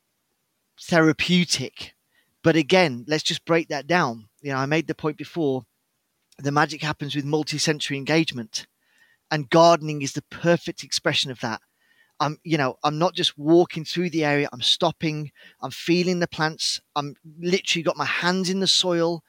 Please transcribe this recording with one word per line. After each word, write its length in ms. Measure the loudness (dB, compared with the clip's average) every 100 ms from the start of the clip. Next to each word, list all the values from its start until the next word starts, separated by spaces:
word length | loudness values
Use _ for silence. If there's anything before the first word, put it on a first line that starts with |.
| _ _ _ _ _ _ _ _
therapeutic. 1120 | 0 4 4 2 2 2 2 -2 -4 -12 -18 _ _ _ _ _
But 120 | 2 2
again, 500 | 4 4 2 -2 -4
let's 160 | -4
just 220 | -2 -6 0
break 220 | -2 0
that 180 | -8 0
down. 420 | 0 0 -4 -16 _
You 100 | -6
know, 60 | -4
I 80 | -2
made 220 | -2 -2
the 80 | -6
point 220 | -6 -8
before, 460 | -10 -4 -2 -2 -8 _ _ _ _ _ _ -8
the 140 | 0
magic 300 | 2 2 0
happens 340 | -6 -4 -6 -4
with 100 | -2
multi-sensory 720 | -2 -2 -2 -2 -2 -4 -6
engagement, 680 | 0 2 0 -6 -10 -12 -14 _ _ _ _ _ _
and 200 | -6 2
gardening 520 | 6 8 6 0 -6
is 120 | -6
the 100 | -8 -12
perfect 540 | -2 2 2 0 -14
expression 480 | -8 -4 -2 -2 -4
of 100 | -6
that. 200 | -8 -8 _ _ _ _ _ _
I'm, 180 | -4 -4
you 140 | -2 0
know, 200 | 0 0
I'm 140 | -4 0
not 160 | 0
just 240 | 0 -4 -2
walking 480 | 4 4 4 -2 -6
through 240 | -4 -2
the 160 | 0 2
area, 240 | 2 -2
I'm 100 | -2
stopping, 680 | -2 2 0 0 -4 -4 -8 -14 -20 _
I'm 100 | -12
feeling 480 | -6 2 2 2 0
the 80 | -2
plants, 540 | -2 -2 -2 -6 -6 -6 -6
I'm 200 | -6 -12 -20 -8
literally 440 | -2 0 0 -2
got 140 | 0 -2
my 80 | -4
hands 440 | -2 0 0 0
in 100 | 0
the 80 | 2
soil, 560 | 2 2 2 0 -2